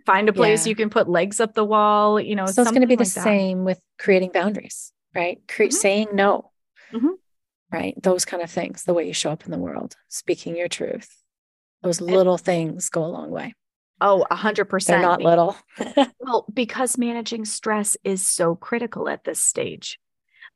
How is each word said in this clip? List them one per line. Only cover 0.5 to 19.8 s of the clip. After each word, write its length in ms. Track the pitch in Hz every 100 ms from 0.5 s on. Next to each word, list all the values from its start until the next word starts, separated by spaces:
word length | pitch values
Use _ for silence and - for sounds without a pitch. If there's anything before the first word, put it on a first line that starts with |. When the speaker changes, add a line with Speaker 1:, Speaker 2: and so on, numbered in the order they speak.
| 214 226
Speaker 2:
Yeah. 40 |
Speaker 1:
you 40 |
can 160 | 214 214
put 180 | 226 175
legs 300 | 175 196 202
up 140 | 220
the 100 | 220
wall, 540 | 208 214 208 208 208 214
you 160 | 120
know, 120 | 202 190
Speaker 2:
So 160 | 190
it's 100 | 233
gonna 160 | 247 247
be 60 |
Speaker 1:
something 40 | 240
Speaker 2:
the 60 |
Speaker 1:
like 100 | 196
that. 80 | 185
Speaker 2:
same 400 | 190 202 190 185
with 160 | 185 185 _ -
creating 360 | - 185 185
boundaries, 600 | 180 190 202 - - - _ _
right? 240 | 185 175 - -
Cre- 160 | - 208
Speaker 1:
Mm-hmm. 40 |
Speaker 2:
saying 380 | 302 196 202 214
no. 360 | 202 202 185 - _ _ _ -
Speaker 1:
Mm-hmm. 180 | 226 277 370 _ _ _ _ -
Speaker 2:
Right? 240 | 165 190 -
Those 240 | 185 180 -
kind 160 | 175
of 80 | 170
things, 340 | - - -
the 80 | -
way 140 | 170 170
you 80 |
show 160 | 175 151
up 160 | 156 -
in 40 |
the 60 | 165
world, 400 | 170 - - - _
speaking 480 | - - 170 170 170
your 120 | 175
truth. 400 | - - - - _ _ _ _ _ _ _
Those 180 | 185 170
Speaker 1:
And 80 | 170
Speaker 2:
little 260 | 190 185 175
things 540 | - 175 160 185 -
go 120 | 170
a 40 | 160
long 240 | 160 -
way. 240 | - - - _ _ _ -
Speaker 1:
Oh, 280 | 202 190 -
a 40 |
hundred 320 | 175 214 214 196
percent. 340 | 190 - 185
Speaker 2:
They're 80 | 180
not 140 | 175
little. 340 | 170 170 170 202 _ -
<laughs> 180 | 214 - 262 -
Speaker 1:
Well, 240 | 254 226 -
because 460 | 214 233 226 247 254
managing 480 | 233 233 220 226 214
stress 500 | - 220 214 208 -
is 220 | 196 190 -
so 300 | - 170 170
critical 520 | - 233 233 - 143
at 160 | 143
this 160 | - 160
stage. 580 | - - 95 80